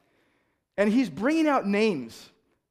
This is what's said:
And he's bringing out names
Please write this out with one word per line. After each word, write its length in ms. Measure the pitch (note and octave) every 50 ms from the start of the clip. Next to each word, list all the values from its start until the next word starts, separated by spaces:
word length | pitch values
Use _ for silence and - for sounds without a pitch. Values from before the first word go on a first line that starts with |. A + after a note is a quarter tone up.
| _ _ _ _ _ _ _ _ _ _ _ _ _ _ _
And 160 | - G3+ G#3+
he's 180 | G3+ C4 C4 F3+
bringing 380 | D3 F3+ G3+ C#4 D#4 D#4+ D#4 D4+
out 180 | C#4 B3 -
names 640 | G3 G3+ G3+ A3 A3 F#3 C#3 A#2+ A2+ - - - - _ _ _ _ _ _ _ _